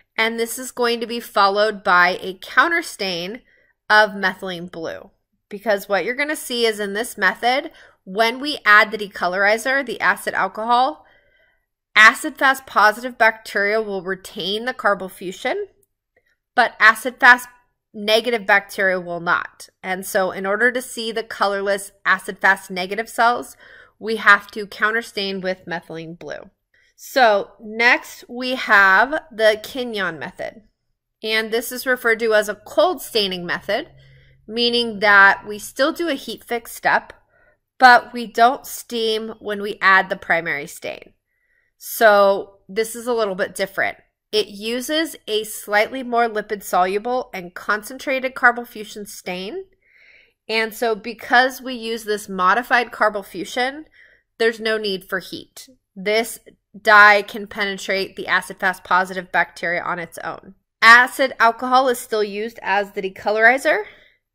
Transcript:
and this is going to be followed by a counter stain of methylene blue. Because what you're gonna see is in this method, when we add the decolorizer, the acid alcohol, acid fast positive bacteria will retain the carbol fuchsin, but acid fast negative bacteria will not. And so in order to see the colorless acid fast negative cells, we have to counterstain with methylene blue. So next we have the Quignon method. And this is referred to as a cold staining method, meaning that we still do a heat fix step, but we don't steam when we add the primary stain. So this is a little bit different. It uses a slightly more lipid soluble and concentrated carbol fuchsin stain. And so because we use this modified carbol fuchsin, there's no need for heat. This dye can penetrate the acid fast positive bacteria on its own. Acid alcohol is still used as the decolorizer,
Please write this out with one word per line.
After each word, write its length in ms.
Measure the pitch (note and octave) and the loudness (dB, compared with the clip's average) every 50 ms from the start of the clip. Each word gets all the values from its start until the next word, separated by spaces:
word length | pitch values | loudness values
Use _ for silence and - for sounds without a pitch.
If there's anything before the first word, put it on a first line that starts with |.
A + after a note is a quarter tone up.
| _ _ _ | _ _ _
and 200 | - A3 A3+ A#3 | -2 -2 -2 -2
this 220 | A3+ A3+ A3+ - - | -4 -4 -6 -6 -10
is 120 | B3+ B3 | -12 -10
going 280 | - - A#3+ A#3 A#3 A#3 | -4 -2 -2 0 0 -2
to 80 | A#3 | -4
be 140 | G#3+ A#3 A#3 | -6 -8 -8
followed 640 | A3+ - - A3 G3 G3 G3 G#3 G#3 A3 G#3+ G3 - | -10 -4 0 2 2 2 2 2 0 0 -2 -2 0
by 320 | G3+ F3+ F3 F3 F3+ F#3 - | 2 4 4 4 4 2 -2
a 180 | - F#3+ F#3 - | -6 -10 -12 -12
counter 400 | - - - B3+ C4+ E4+ E4+ E4+ | -16 -2 2 2 2 2 2 -2
stain 600 | - - - - G#3 F#3+ F3+ E3+ F3 F#3 A3 C4 _ _ _ _ _ _ _ _ _ - | -4 -6 -8 -8 -6 -6 -6 -6 -8 -8 -12 -14 _ _ _ _ _ _ _ _ _ 4
of 220 | G#3+ G#3+ G#3+ G3+ | 6 6 6 4
methylene 580 | G3 G3+ G3 F#3 F#3+ - G3+ F#3+ F3+ E3+ F3 F3+ | 2 -2 -2 -2 -2 -4 -8 -8 -8 -8 -10 -12
blue. 400 | - E3+ D#3+ B2+ - - - G3 _ _ _ _ _ _ _ | -12 -10 -10 -10 -10 -12 -16 -20 _ _ _ _ _ _ _
Because 400 | - G#3 G3 - A#3 G#3 G3+ G3 | -18 -16 -6 -2 0 0 0 0
what 160 | - G3+ F#3+ D#3+ | 0 -2 0 0
you're 120 | G#3 B3 | -2 -2
gonna 200 | B3+ D4 D4+ D#4 | -2 -4 -4 -4
see 300 | D4+ - - B3+ A#3+ A#3 | -6 -8 -6 -2 0 0
is 140 | A3+ G#3+ G3+ | 0 0 -2
in 140 | G#3 G3 G3 | -6 -6 -6
this 240 | G3+ A#3+ - - | -6 -6 -8 -4
method, 540 | - G3 F#3 G3 - A#3 A#3+ B3+ C#4 D4+ D#4+ - - - _ _ _ _ | 0 0 0 0 0 0 0 0 0 -2 -6 -12 -20 -20 _ _ _ _
when 360 | G3 F#3 G3+ A3 A3+ A#3+ C4 | -4 0 0 0 0 0 -4
we 180 | C#4 D4+ C#4+ - - | -6 -8 -8 -2 4
add 240 | G#3+ G#3 G#3 A3 G#3 | 6 6 6 6 4
the 80 | A3 | 0
decolorizer, 880 | G3+ G#3 G3 - - - F3 F3+ G3 G3 G3+ G#3+ A#3 A#3+ C4 C4 C#4 C#4 | -6 -8 -10 -6 -4 -4 -2 0 2 2 2 2 2 0 -2 -2 -2 -2
the 160 | A#3 G#3 - | -6 -6 -2
acid 320 | - F3+ G3 G3+ - - - | 0 0 0 0 -4 -6 -4
alcohol, 720 | - F3 F#3+ - - A3 A#3 A#3+ A#3+ B3+ C#4+ D#4 - _ _ _ _ _ _ _ _ _ _ _ _ _ _ _ _ _ _ - | -2 -4 -4 -4 -6 -2 0 2 2 2 0 -2 -6 _ _ _ _ _ _ _ _ _ _ _ _ _ _ _ _ _ _ 4
acid 420 | G#3 G#3+ A3+ B3+ - - D#4 C4 | 6 8 8 6 4 0 -8 -2
fast 280 | - D4 C4+ C4+ C4+ - | 0 2 2 2 0 -4
positive 520 | - - A3+ G3 G#3+ G#3+ A#3 A#3+ B3+ A#3+ | -4 2 4 4 4 4 0 -4 -8 0
bacteria 640 | - A3+ A3 A3 - - - - G#3+ G3+ G3+ G#3+ A3+ | 2 2 2 2 0 -6 -6 -4 -2 0 0 0 0
will 220 | A3 G#3 G3 F#3+ | -2 -4 -6 -6
retain 640 | E3 F#3 F#3+ F#3 - - - - D#3+ F#3 G3+ A3 A#3 | -6 -6 -8 -8 -10 -14 -12 -10 -8 -6 -6 -6 -6
the 80 | B3+ B3 | -8 -6
carbol 380 | - - G#3+ G3+ F#3+ F#3+ F#3 | -2 0 0 0 0 -4 -10
fuchsin, 540 | - - G3+ F3 F#3 - - B3+ E4 G4+ G#4 - _ _ _ _ _ _ _ _ _ _ _ _ _ _ _ _ _ | -12 -12 -12 -12 -10 -6 -6 -6 -4 -6 -8 -10 _ _ _ _ _ _ _ _ _ _ _ _ _ _ _ _ _
but 180 | - A#3 G#3 - - | 0 0 0 2 4
acid 400 | G#3 G#3+ A3+ - - C4 B3+ - | 4 4 6 4 0 -8 -2 4
fast 280 | C#4 B3 B3 B3 - - _ _ _ _ _ _ _ _ - | 6 6 6 6 2 -6 _ _ _ _ _ _ _ _ -14
negative 520 | A3 G#3 G#3+ A3 A#3 A#3 B3 A#3+ A3+ F#3+ | -6 0 2 2 2 2 0 -2 -2 2
bacteria 540 | G3+ G#3 G3 G3 - - - G3 F#3+ F#3 F#3 | 2 2 2 2 -2 -4 -2 0 0 0 -2
will 200 | F3 F3 F3 E3+ | -4 -6 -8 -6
not. 500 | E3+ F3 E3 - - - _ - - - _ _ - | -2 -2 -2 -2 -2 -6 _ -20 -20 -20 _ _ -8
And 220 | F#3 F#3 F#3 F#3+ | -8 -8 -8 -6
so 260 | - - G#3 F#3+ F3+ | -2 -2 0 0 0
in 140 | - F#3+ F#3+ | -2 -4 -4
order 260 | G3 G3+ G#3 A#3 B3 | -4 0 0 0 0
to 100 | A#3 B3+ | 0 -2
see 300 | B3 - - A#3+ A3+ A3+ | -6 -8 -10 -8 -8 -6
the 120 | G#3+ A3+ A3 | -6 -6 -6
colorless 680 | - - - G#3 G3 G3+ G3 G3 G3+ G3 G3 G3 - - _ - | -8 -4 -2 0 0 0 -2 -2 -2 -2 -4 -6 -10 -16 _ -2
acid 340 | F3 F#3+ F#3+ - - G3 - | 0 0 0 -2 -8 -6 0
fast 320 | - G3 G3 F#3+ - - | 2 2 2 0 -2 -8
negative 360 | F#3+ F3+ F#3 F#3 G3+ G#3+ A3+ | -8 -6 -6 -4 -4 -6 -6
cells, 480 | A3 - - A#3 A#3 A#3+ - C4 - - _ - - - - - _ _ - | -4 0 2 2 2 2 0 -4 -12 -18 _ -20 -20 -20 -20 -20 _ _ -10
we 160 | G3 A3 A3+ | -6 -6 -6
have 340 | G#3+ G#3 G#3+ G3+ G3 - - | 2 4 4 4 4 2 -2
to 140 | - A3 G#3 | -10 -10 -10
counterstain 760 | G3 - - A3 G#3+ G#3+ A#3 A#3 - - G#3 G3 G3 G3 G3 | -10 -6 -2 -2 -2 0 -2 -4 -6 -6 -6 -6 -6 -6 -6
with 260 | F#3 F#3 F#3 F#3 F3+ | -6 -6 -6 -8 -8
methylene 500 | E3+ E3 F3 - - D#3+ E3 E3 D#3+ E3+ | -10 -10 -10 -10 -12 -14 -14 -14 -14 -16
blue. 320 | E3+ - D3 C#3+ - - - _ _ _ _ _ _ _ _ _ | -16 -14 -14 -14 -14 -14 -18 _ _ _ _ _ _ _ _ _
So 560 | _ - - - C#4 B3+ A3 G#3 G3+ - - - - | _ -16 -4 2 4 6 6 4 2 0 -4 -12 -18
next 640 | A#3 G#3+ G#3+ A3+ A#3+ B3 C4+ D#4 - - - - - | -16 -10 -2 2 2 4 4 2 0 -6 -20 -20 -18
we 280 | - B3 A#3+ B3+ B3+ C4 | -14 -10 -8 -6 -4 -4
have 560 | B3+ - - A3 G3+ G3 F#3+ F#3+ F#3+ - C4+ D4+ D#4 - - | -4 0 2 4 6 6 6 6 4 4 2 0 -4 -6 -8
the 280 | A#3 G3+ A3 G#3+ A3 G#3 - | -2 2 2 2 2 0 -4
Quignon 540 | - - C#4 B3 A#3+ A3 G3+ F#3+ F3 E3 | -10 -10 -8 -8 -6 -6 -4 -4 -6 -6
method. 460 | D3 B2 F#3 - - - - - - - _ _ _ _ _ _ _ _ _ _ _ | -8 -10 -12 -10 -10 -12 -12 -12 -16 -20 _ _ _ _ _ _ _ _ _ _ _
And 300 | - A3 A3 A3 A3+ A3 | -6 -4 -2 -2 -2 -2
this 200 | G#3 A#3 B3 - | -4 -4 -4 -6
is 140 | B3+ B3 - | -8 -6 -4
referred 340 | C4+ B3+ A#3+ - A#3 A3+ A3 | -2 -2 0 0 0 0 0
to 140 | A#3 A3 G#3+ | 0 2 2
as 160 | G#3+ G#3 G#3 | 2 2 0
a 60 | G3 | -4
cold 460 | - - - - E4 D4+ F4+ F4+ C4 | -10 -14 -4 0 2 2 2 0 -2
staining 440 | - - - A3+ G3+ G3 F#3 F3+ F3 | -8 -4 -2 -2 -2 -2 -4 -6 -6
method, 440 | F3 C#3+ F3+ - - G3+ B3 E4+ - - - - _ _ _ _ _ _ _ _ | -6 -6 -6 -4 -4 -4 -4 -6 -8 -16 -20 -20 _ _ _ _ _ _ _ _
meaning 520 | - G#3+ A#3+ A#3+ A#3+ A#3+ A#3+ A#3 A#3 G#3+ G3 | -8 -4 -2 0 0 0 0 -2 -4 -4 0
that 460 | G3 G#3 G3+ G3+ G3 G3 - - - | 4 6 8 8 8 8 6 2 -2
we 120 | G#3 G#3 G#3 | -10 -12 -12
still 340 | - - - - C4+ D#4 - | -12 -8 -4 -2 -2 0 0
do 160 | - E4+ E4 | -2 -4 -4
a 60 | C#4 | -4
heat 280 | C4+ - - G#3 - - | -6 -6 -10 -12 -12 -10
fix 300 | - A#3+ A#3 - - - | -8 -8 -8 -8 -10 -10
step, 400 | - - E3+ D3+ A3 - - - _ _ _ _ _ _ _ _ _ _ _ _ | -4 0 0 0 0 -2 -6 -14 _ _ _ _ _ _ _ _ _ _ _ _
but 360 | - B3+ B3+ A#3+ A#3 A#3 A#3 - | 6 8 8 8 8 4 0 -8
we 140 | A#3+ A#3 | -10 -10
don't 400 | G#3 - A3+ A#3 A#3+ C#4 - - | -4 2 4 4 4 2 0 -6
steam 680 | - - - - - A#3+ A#3 A3+ A3 A3 A3 A3 A3 G#3+ - | -14 -16 -16 -12 -8 -6 -4 -2 -2 -4 -4 -6 -10 -12 -12
when 200 | - G#3 G#3 G3+ | -10 -8 -8 -8
we 200 | G3+ G#3+ - - | -8 -8 -6 -2
add 260 | - F#3+ F#3+ F#3+ F#3+ | 2 4 4 4 2
the 80 | F#3 G3 | 0 -4
primary 520 | F#3 - - F3+ E3 E3 E3+ D3+ C#3+ C#3+ | -6 -4 -2 -2 -2 -2 -4 -6 -6 -8
stain. 460 | E3+ - - - G2 B1+ - - - _ _ _ _ _ _ _ _ _ _ _ _ _ | -10 -14 -12 -12 -12 -12 -12 -16 -20 _ _ _ _ _ _ _ _ _ _ _ _ _
So 840 | _ - - - - A#3 G#3+ G#3 G3+ G3+ G3 G3 F#3+ - - - _ _ - | _ -16 -12 0 4 6 6 8 6 6 4 4 0 -4 -10 -16 _ _ -8
this 260 | F#3+ G#3+ A3 A3 - | -6 -6 -4 -4 -8
is 120 | A#3+ A3+ | -8 -6
a 60 | B3 B3 | -4 -2
little 200 | A3+ A3 G3+ F#3 | -2 -2 -2 -4
bit 220 | F#3 G3+ - F3+ | -4 -6 -6 -6
different. 420 | - G3 F#3 - - B2+ G2+ - _ _ _ _ _ _ _ | -6 -8 -6 -4 -4 -4 -4 -6 _ _ _ _ _ _ _
It 180 | - G#3+ G3+ - | -4 -4 -4 -4
uses 680 | G3+ G3 G#3 A3+ A#3 B3+ B3+ D4+ D#4 D#4 E4 C#4+ - - _ | -6 -10 -8 -6 -6 -6 -4 -4 -2 -2 -2 -4 -8 -12 _
a 160 | - G#3+ G#3+ G#3+ | -6 -4 -4 -4
slightly 580 | G#3+ - - - - G#3 G#3 A3 G#3+ B3 C4+ B3+ | -6 -10 -14 -6 -2 0 0 0 0 -2 -8 -6
more 260 | A#3+ A#3+ A#3 A#3 A3+ | -2 0 0 0 0
lipid 320 | G#3 G#3+ G3+ G#3 A3 G3+ | -2 -4 -6 -6 -8 -10
soluble 680 | - - - F#3 F3+ F#3+ G3 G#3 G#3 A#3+ B3 B3+ B3 - - | -6 -2 0 0 2 0 0 -2 -4 -4 -4 -4 -4 -6 -10
and 220 | F#3+ F3 F3 - | -14 -12 -14 -16
concentrated 800 | - - - G#3 G#3+ G#3+ - C4 C4+ - D4+ C4+ C4 B3 C4 B3+ | -8 -4 -4 -4 -4 -4 -10 -16 -10 -6 -4 -4 -4 -4 -6 -2
carbol 320 | - - A#3+ A#3 A#3+ A#3+ | 2 2 2 2 0 -4
fuchsin 400 | - - A3+ G#3+ G#3 - A3 G#3 | -12 -14 -16 -16 -14 -14 -14 -14
stain. 580 | - - - - G3 F3+ F3+ F#3 G3+ D4+ F#4+ F#4+ - _ _ _ _ _ _ _ _ _ _ _ _ _ _ _ | -14 -16 -14 -10 -10 -8 -8 -8 -10 -10 -12 -12 -14 _ _ _ _ _ _ _ _ _ _ _ _ _ _ _
And 280 | - A3 A3+ A3 A3+ G#3+ | -6 -4 -4 -4 -4 -4
so 180 | - B3 A3+ A3 | -4 -2 -2 -2
because 640 | G3+ - A#3+ A3 - - - C4+ A#3+ B3+ C4+ B3+ - | -4 -6 -10 -12 -12 -4 2 2 4 4 2 -2 -6
we 140 | B3+ C4 C4 | -10 -10 -10
use 300 | A#3 A3+ A3+ A3+ A3+ A3 | -8 -8 -8 -8 -6 -6
this 260 | G3+ G#3+ G3+ - - | -6 -6 -6 -6 -8
modified 600 | G3 F#3 F3+ F#3 G3 A#3 B3 - C4 A#3+ A#3+ A3+ | -4 0 2 2 2 2 0 0 0 0 0 -2
carbol 340 | - - A3+ G#3+ G3+ G#3 G3 | -2 0 0 0 0 -2 -8
fuchsin, 600 | - - F3+ G3+ - - B3+ B3 C4 C4+ D4+ D#4 _ _ _ _ _ _ _ _ _ _ | -10 -10 -10 -10 -6 -4 -4 -4 -4 -4 -8 -14 _ _ _ _ _ _ _ _ _ _
there's 220 | - A3+ A3+ A3+ A3 | -2 0 0 0 -2
no 180 | A3 A3 A3 | -2 -2 -2
need 320 | G#3+ G#3+ G#3 F#3+ F#3 F3+ - | -2 -2 -4 -6 -6 -6 -8
for 80 | G3+ | -8
heat. 500 | F#3 E3+ - - G#2+ - _ _ - - - B3+ _ _ _ _ | -8 -8 -10 -14 -16 -16 _ _ -20 -20 -20 _ _ _ _ _
This 420 | G3+ F#3 G#3 G#3+ A3 A#3 A3+ - - _ - - _ _ _ - G3 | -8 -4 0 0 0 0 -2 -6 -14 _ -20 -20 _ _ _ -20 -2
dye 440 | - A3 G#3+ G#3 G#3 G#3 G#3 G3+ G3 | 2 6 8 8 10 8 8 4 2
can 240 | - - A3+ G3+ | -4 -10 -12 -12
penetrate 680 | G3+ - A3 G3+ G3 G3 F#3+ - - G3 F#3+ F#3+ - - | -10 -8 -6 -4 -4 -4 -6 -4 -4 -4 -4 -4 -6 -8
the 120 | - F#3 | -10 -4
acid 320 | - E3+ F#3 F3+ - F#3+ - | -2 -2 -2 -2 -6 -6 -4
fast 240 | G3+ F#3+ F3+ - - | -2 -2 -2 -4 -4
positive 480 | - F3+ F3+ F#3 F#3 F#3 F#3 F3+ F3+ | 0 0 0 0 -2 -4 -10 -8 -4
bacteria 500 | - F3 F3 - - - - E3+ F3 E3+ | -2 -2 -2 -2 -6 -8 -6 -4 -4 -4
on 160 | - - E3+ | -4 -6 -6
its 220 | F3 E3+ E3+ - - | -6 -8 -12 -12 -12
own. 340 | - E3+ D3+ - - - G3 _ _ _ _ _ - | -12 -12 -12 -12 -16 -20 -20 _ _ _ _ _ 8
Acid 500 | A3+ A#3 A#3+ B3 B3+ - - C4+ B3+ - - | 10 10 10 8 4 0 -2 -2 -2 0 2
alcohol 500 | A3 A3+ A3+ A#3 B3+ B3+ B3+ B3+ C4 C4 | 2 2 2 0 0 2 4 4 4 2
is 80 | A#3+ | 0
still 260 | A#3+ - - A#3 G#3+ G#3 | -2 -4 -4 -2 -2 -2
used 360 | G#3 G3 G#3 G#3+ A#3 A3 - | -2 -4 -6 -8 -10 -10 -8
as 300 | - - F#3+ G3+ G#3 G3 | -4 -2 -2 -2 -2 -4
the 100 | - G#3 | -6 -8
decolorizer, 840 | F#3+ F#3+ F#3+ - - - G#3+ A3 A3 A#3 B3+ C#4 - D#4 E4 G4+ G#4 - - - _ _ _ _ _ _ _ | -8 -8 -10 -6 -2 -2 2 6 6 6 6 4 2 0 0 0 -2 -8 -14 -20 _ _ _ _ _ _ _